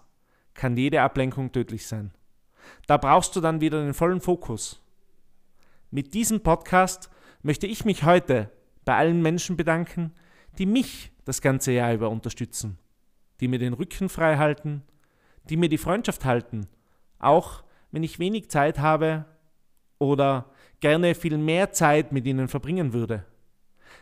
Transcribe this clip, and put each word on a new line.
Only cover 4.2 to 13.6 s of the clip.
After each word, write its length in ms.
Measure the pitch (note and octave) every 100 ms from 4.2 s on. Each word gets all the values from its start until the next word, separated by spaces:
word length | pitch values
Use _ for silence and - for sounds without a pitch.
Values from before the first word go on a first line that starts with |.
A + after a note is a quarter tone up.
Fokus. 600 | - F3 - A2 - - _ _ _ - - - _ _ - - -
Mit 240 | C3+ C3+
diesem 280 | G#3+ A3 A3
Podcast 680 | E3 E3 - F#3 F#3 - - - - _
möchte 260 | D3 D3 G3+
ich 180 | A3 G#3+
mich 180 | F#3
heute 480 | D3+ F3+ F3 B2 G#2 - _ _ -
bei 100 | A#2
allen 260 | D#3+ E3+
Menschen 360 | D#3+ F3 - E3
bedanken, 560 | E3 E3 E3 - E3 - _ _ - -
die 80 | F#3+
mich 460 | B3 - - - _ -
das 160 | B2+
ganze 300 | C#3 C3 -
Jahr 220 | B2 A#2+
über 160 | A2+ A2
unterstützen, 680 | A2 A#2 - A#2 - A2 F2+ _ _ _ _ _ -
die 80 | B2+
mir 120 |
den 140 | B2